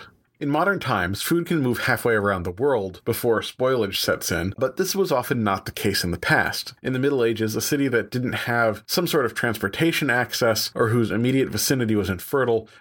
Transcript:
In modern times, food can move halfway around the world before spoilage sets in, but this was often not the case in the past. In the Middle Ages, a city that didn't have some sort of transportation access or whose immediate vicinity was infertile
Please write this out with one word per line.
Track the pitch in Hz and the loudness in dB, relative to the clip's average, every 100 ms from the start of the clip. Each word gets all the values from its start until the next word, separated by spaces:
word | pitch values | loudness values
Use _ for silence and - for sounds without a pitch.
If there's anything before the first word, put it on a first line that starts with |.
| - _ _ - | -14 _ _ -8
In | 147 | -2
modern | 147 185 190 | 0 2 0
times, | 123 110 87 101 | 0 0 0 -2
food | - 170 170 | 0 0 0
can | 170 | 0
move | 127 117 | 0 0
halfway | - 120 120 | 0 0 2
around | 110 101 95 | 2 2 0
the | 90 | -4
world | 90 143 123 95 85 | -2 0 0 -2 -6
before | - 113 123 110 | -4 -2 0 0
spoilage | - - 127 131 101 - | -2 -2 0 2 0 -2
sets | - 87 - | -2 -2 -2
in, | 85 90 - | -2 -2 -2
but | 131 - | -2 0
this | 185 196 | -2 0
was | 175 | 0
often | 135 123 131 | 0 0 0
not | 107 95 - | 0 0 -4
the | |
case | - 104 90 | -4 -2 0
in | 90 | -2
the | - | -2
past. | - 143 80 - - - | 2 2 2 -4 -10 -8
In | 127 | -4
the | 127 | -2
Middle | 139 139 117 | 0 2 2
Ages, | 110 110 113 | 0 -2 -2
a | |
city | - 147 139 | -2 0 2
that | 117 98 | 0 0
didn't | 123 123 113 - | -2 -2 -4 -2
have | 117 113 101 - | 2 2 0 -2
some | - 170 | -2 2
sort | 165 120 | 2 0
of | |
transportation | - 120 107 98 - 165 165 143 | 0 -2 0 -4 0 0 2 0
access | 123 123 - 117 107 - | 0 0 0 2 2 -2
or | - 117 | 0 2
whose | 120 110 | 2 2
immediate | 101 123 131 131 | 0 2 2 0
vicinity | 107 - 135 113 | 0 0 2 2
was | 104 95 | 2 0
infertile | 92 - 139 120 113 110 - | -2 -2 0 2 0 -2 -8